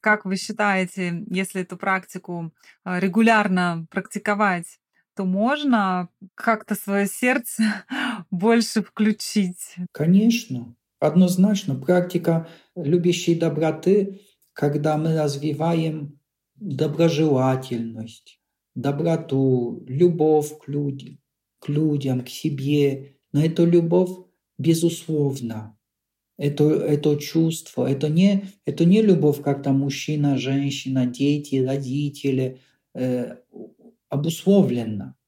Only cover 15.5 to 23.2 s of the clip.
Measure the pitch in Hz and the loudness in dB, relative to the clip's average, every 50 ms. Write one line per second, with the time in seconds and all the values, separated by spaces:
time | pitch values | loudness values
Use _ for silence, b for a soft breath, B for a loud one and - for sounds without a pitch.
15.5 | 143 143 160 170 170 165 160 160 156 156 147 147 - _ _ _ _ _ _ _ | -4 -2 -2 0 0 0 0 -2 -4 -6 -10 -12 -14 _ _ _ _ _ _ _
16.5 | _ _ 214 180 139 127 156 151 147 - 170 160 143 143 160 151 139 127 131 131 | _ _ -10 -8 -4 -2 -2 -2 2 2 2 2 4 2 2 2 4 4 2 2
17.5 | 131 127 - - 123 117 117 113 113 113 113 - - - _ - - _ _ _ | 0 -2 -4 -6 -6 -6 -6 -8 -8 -10 -12 -14 -14 -20 _ -20 -20 _ _ _
18.5 | _ _ _ _ _ 135 120 143 143 143 165 165 165 160 - - 135 135 135 131 | _ _ _ _ _ -6 -4 -4 -2 0 0 0 0 -2 -2 -2 0 2 4 4
19.5 | 127 123 120 120 120 - - - 127 143 175 175 160 139 151 156 156 151 147 151 | 2 2 0 -4 -6 -10 -12 -8 2 4 4 4 4 4 4 4 4 2 2 -2
20.5 | - - - - 143 147 143 143 131 135 - 165 151 _ _ _ _ _ _ _ | -10 -14 -12 -6 -4 -4 -4 -4 -6 -8 -12 -18 -20 _ _ _ _ _ _ _
21.5 | _ _ - - 147 151 160 156 147 139 127 135 127 127 123 - - - - 160 | _ _ -6 -4 -2 0 0 0 0 0 0 -2 -2 -2 -4 -8 -14 -6 -4 -4
22.5 | 139 131 131 143 147 147 143 139 135 135 - - _ _ | -4 -2 -2 0 2 4 4 2 2 -2 -10 -18 _ _